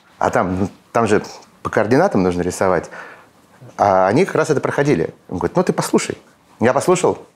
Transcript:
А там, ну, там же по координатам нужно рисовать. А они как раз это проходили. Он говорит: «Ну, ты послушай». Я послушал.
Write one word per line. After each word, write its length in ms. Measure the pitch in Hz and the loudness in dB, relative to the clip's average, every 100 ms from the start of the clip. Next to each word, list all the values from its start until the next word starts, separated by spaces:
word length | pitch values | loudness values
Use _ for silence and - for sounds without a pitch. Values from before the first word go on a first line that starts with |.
| _ - | _ -4
А 100 | 98 | 0
там, 300 | 123 92 92 | 0 0 -2
ну, 80 | 98 - _ | -4 -6 _
там 160 | 123 113 | -2 2
же 120 | 101 - - - _ | 0 -2 -12 -20 _
по 60 | - | -6
координатам 520 | - 104 127 190 113 | -2 2 2 2 2
нужно 200 | 92 87 | 0 0
рисовать. 480 | 87 - 98 87 - - - - - _ _ _ - - | -4 -2 0 0 -4 -12 -20 -20 -20 _ _ _ -12 -2
А 300 | 101 95 92 | 2 4 4
они 180 | 120 | 2
как 120 | 185 143 | 0 0
раз 140 | 156 | 0
это 100 | 135 | -2
проходили. 540 | 135 139 143 107 - - - | -2 -2 0 0 -2 -8 -12
Он 100 | - | -6
говорит: 180 | 85 - | -4 0
«Ну, 80 | |
ты 80 | 185 | 0
послушай». 440 | 170 - 220 - - - _ _ - | -2 0 -2 -2 -10 -14 _ _ -2
Я 120 | 113 | 0
послушал. 420 | 131 123 180 135 95 - | 2 2 2 2 -2 -6